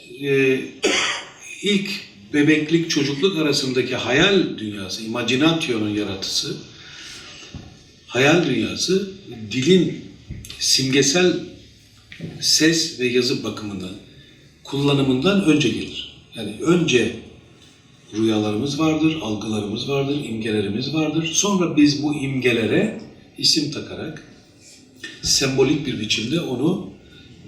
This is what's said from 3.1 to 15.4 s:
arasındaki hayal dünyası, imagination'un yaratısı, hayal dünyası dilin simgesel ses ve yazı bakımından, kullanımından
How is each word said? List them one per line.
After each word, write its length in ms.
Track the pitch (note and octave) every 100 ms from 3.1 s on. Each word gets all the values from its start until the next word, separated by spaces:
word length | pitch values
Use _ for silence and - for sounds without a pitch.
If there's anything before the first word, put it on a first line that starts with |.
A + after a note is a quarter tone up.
| C#3 F#3+ E3
arasındaki 580 | D3+ C#3 C3 B2+ A#2+ B2
hayal 640 | A#2 C3+ F#3+ G3 C#3+ -
dünyası, 460 | G#2+ G#2 F#2+ -
imagination'un 920 | A2 A#2+ A2+ B2+ D#3+ E3 C3+ A2 G#2 G#2
yaratısı, 640 | G2 G2 - - - - - - - - - - - - - - - - - - -
hayal 380 | - - F3 D3
dünyası 680 | A#2 - - - F#3+ G3 - - A#2+ G#2+
dilin 540 | B2+ C3+ F#3 D#3 - - - - - - -
simgesel 720 | - C3 C3 C#3 - F3+ F3+ - - - - - - - - - - -
ses 580 | - - D#3 E3 - B2
ve 80 | B2
yazı 360 | B2 B2+ C#3
bakımından, 500 | A2 G2+ G#2 F#2+ F#2 - - - - - - _
kullanımından 840 | - C#3 C#3+ C3+ C3+ B2+ E3+ G3+